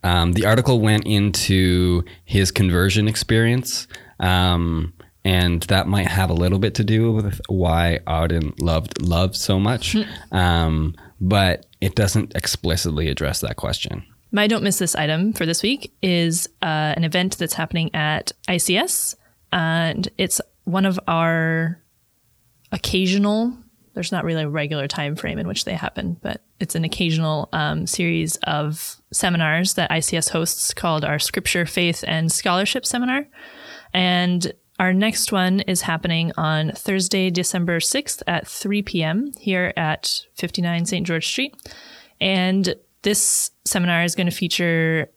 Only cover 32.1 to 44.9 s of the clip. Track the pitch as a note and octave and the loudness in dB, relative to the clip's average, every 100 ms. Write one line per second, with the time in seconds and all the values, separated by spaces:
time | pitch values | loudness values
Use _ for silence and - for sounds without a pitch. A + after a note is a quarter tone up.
32.1 | D#3+ E3 D#3+ - F3+ G3+ C4 - A#3+ B3 | -2 0 0 0 0 0 -2 -4 -2 0
33.1 | C4 D4 - - - - - - F#3 F#3 | -2 -4 -14 -20 -20 -20 -20 -6 0 2
34.1 | F3+ F3+ F3+ F3 - _ _ F#3 F#3 G#3+ | 2 2 0 -2 -8 _ _ 2 4 2
35.1 | A3 - G3+ F3+ F#3+ - F3+ - E3 F3 | 0 -2 0 2 2 0 -2 -2 -2 0
36.1 | E3 E3 - D#3 D#3 D#3 - - F#3+ F#3 | 0 0 0 0 0 -2 -4 -2 -2 0
37.1 | G3 F#3 F3 F3 F#3 E3+ E3+ - C4 C#4+ | 0 0 0 -2 0 0 0 0 -2 -4
38.1 | - - F3 - - G3+ G#3 G3+ F3+ D#3+ | -6 -2 -4 -4 -8 -2 -2 -2 -2 0
39.1 | F3+ C#4+ C4 - F#3 F3+ - D#3+ D#3 - | -2 -4 -6 -2 0 0 -2 -2 -2 -4
40.1 | - - - - - F3 E3+ E3+ F3+ E3+ | -6 -8 -10 -8 -2 -2 0 -2 -2 -2
41.1 | E3 D#3+ - C#4 - - - - - - | -4 -4 -4 -4 -6 -20 -20 -20 -20 -20
42.1 | _ G3 F#3+ F#3 F#3+ F#3+ - _ _ - | _ 0 2 2 2 0 -2 _ _ -2
43.1 | G#3 - - - _ - G3 F3 E3+ E3+ | 0 0 0 -2 _ -4 -2 2 2 0
44.1 | E3+ F3+ E3 F3+ - E3+ E3 D#3+ | 0 -2 0 -2 0 0 2 2